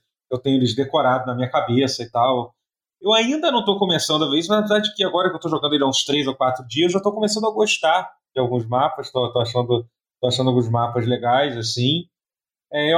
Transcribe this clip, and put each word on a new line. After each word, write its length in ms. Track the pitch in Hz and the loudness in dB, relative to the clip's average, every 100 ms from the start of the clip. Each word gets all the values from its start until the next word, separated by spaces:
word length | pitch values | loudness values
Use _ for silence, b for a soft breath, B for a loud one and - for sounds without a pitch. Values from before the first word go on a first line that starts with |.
| _ _ _ | _ _ _
eu 80 | 127 | -4
tenho 180 | 139 135 | 0 2
eles 180 | 123 107 | 2 0
decorados 520 | 135 156 127 127 131 | 0 2 2 0 -2
na 80 | 123 | -4
minha 140 | 123 | -2
cabeça 500 | 151 131 120 131 - | -2 0 2 0 -2
e 80 | 117 | -6
tal. 460 | 120 123 127 117 _ _ _ _ _ | 0 2 0 -4 _ _ _ _ _
Eu 140 | 190 | 0
ainda 380 | 220 233 311 330 | 2 2 0 0
não 120 | 247 | 0
tô 140 | 214 202 | 0 0
começando 460 | 190 160 - 151 | 0 0 0 0
a 60 | 151 | 0
ver 80 | 147 | 0
isso, 100 | 165 | 0
mas 80 | 214 | 0
apesar 200 | 208 208 | 2 0
de 120 | 208 - | 0 -2
que 80 | |
agora 260 | 185 165 185 | -2 0 0
que 60 | 160 | -2
eu 40 | |
tô 100 | 170 | -4
jogando 260 | 151 143 147 | -2 0 2
ele 80 | |
há 40 | 135 | 2
uns 160 | 131 | 0
três 220 | - 147 135 | 0 0 -2
ou 80 | |
quatro 320 | 131 131 127 123 | 0 -2 -2 -6
dias, 240 | 123 175 | 0 0
eu 60 | 190 | 2
já 60 | |
tô 80 | 202 | -2
começando 320 | 214 214 214 220 | 0 -2 0 -2
a 60 | |
gostar 560 | 214 208 - 160 175 180 - _ | 0 0 2 2 2 0 -12 _
de 80 | 131 | -2
alguns 240 | 123 123 113 | 0 -2 -2
mapas, 460 | 123 156 - 135 | 0 0 -2 -6
tô, 200 | 131 120 | -2 0
tô 80 | 123 | 0
achando, 460 | 117 123 120 120 117 _ _ _ | 0 -2 0 0 -2 _ _ _
tô 80 | 127 | -2
achando 220 | 123 131 | 0 2
alguns 180 | 123 113 | 2 2
mapas 380 | 117 117 123 113 | 0 0 -2 -2
legais, 500 | 123 117 127 143 120 | 0 2 2 0 -2
assim. 500 | 113 120 127 160 170 _ _ _ _ _ _ 151 | -6 -2 0 0 -4 _ _ _ _ _ _ -2
É, 160 | |
eu 60 | 151 | 2